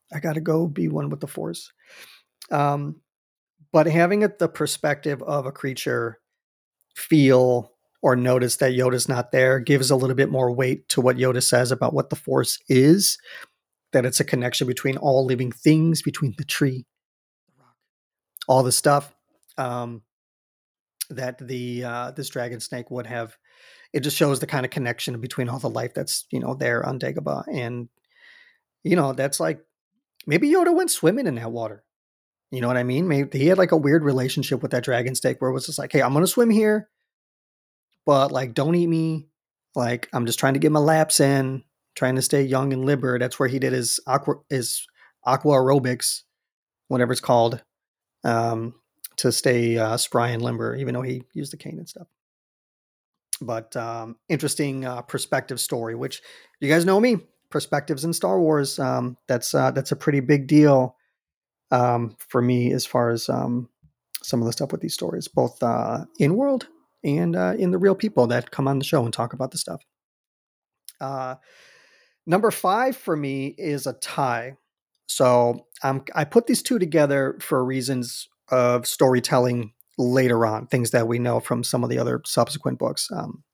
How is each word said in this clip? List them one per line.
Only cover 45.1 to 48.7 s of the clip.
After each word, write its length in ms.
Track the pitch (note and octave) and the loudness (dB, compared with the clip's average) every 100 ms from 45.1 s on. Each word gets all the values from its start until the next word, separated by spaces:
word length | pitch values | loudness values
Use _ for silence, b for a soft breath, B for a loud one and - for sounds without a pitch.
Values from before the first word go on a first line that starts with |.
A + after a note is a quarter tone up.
| b | b
aqua 320 | A#2+ C3+ D3+ C#3 | 0 0 4 4
aerobics, 640 | C3 C#3 B2+ B2 - - - _ _ _ _ _ - | 4 4 2 -4 -4 -6 -10 _ _ _ _ _ -4
whatever 240 | B2+ B2 | 0 0
it's 100 | B2+ | 0
called, 420 | - A#2+ A#2 A#2+ _ _ _ _ _ _ | 2 4 4 0 _ _ _ _ _ _
um, 520 | - A2+ A2+ A2+ A2+ | -2 0 0 -4 -8